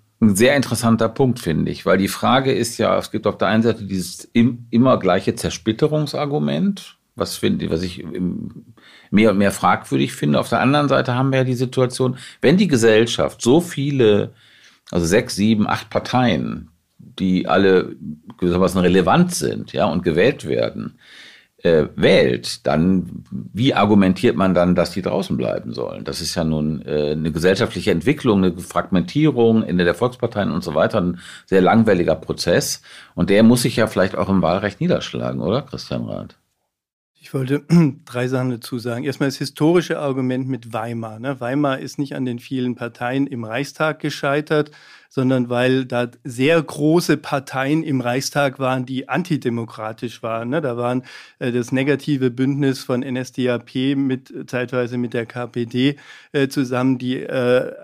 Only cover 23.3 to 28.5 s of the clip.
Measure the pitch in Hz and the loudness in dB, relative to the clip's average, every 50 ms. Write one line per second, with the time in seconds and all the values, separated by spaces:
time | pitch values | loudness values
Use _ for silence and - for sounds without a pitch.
23.3 | - - - - - 98 123 139 - - 101 104 104 101 98 92 92 - - 117 | -12 -12 -12 -10 -4 0 0 2 2 2 4 4 6 6 6 4 2 4 2 2
24.3 | - 80 95 92 90 87 87 90 90 90 85 - - 101 90 - - 92 190 - | 2 2 2 2 4 4 4 4 4 2 2 0 -2 -4 -4 -2 -2 -2 -2 -4
25.3 | 85 62 60 53 50 - - 60 57 - 57 50 50 50 53 - 69 - 82 78 | -4 -4 -2 -4 -4 -6 -6 -8 -8 -8 -8 -8 -8 -10 -10 -10 -8 -8 -8 -6
26.3 | - 90 82 80 78 78 76 76 78 - - 67 76 76 73 73 78 78 78 82 | -4 -2 -2 0 0 -2 -2 -2 -4 -6 -6 -4 -2 -2 0 -2 -2 -2 -4 -4
27.3 | 76 80 80 92 98 101 117 - - 90 87 107 90 82 78 120 151 - - 123 | -2 2 2 2 2 2 0 -2 -4 -4 -2 0 0 0 0 0 -2 0 0 2
28.3 | 101 98 92 92 | 2 4 2 2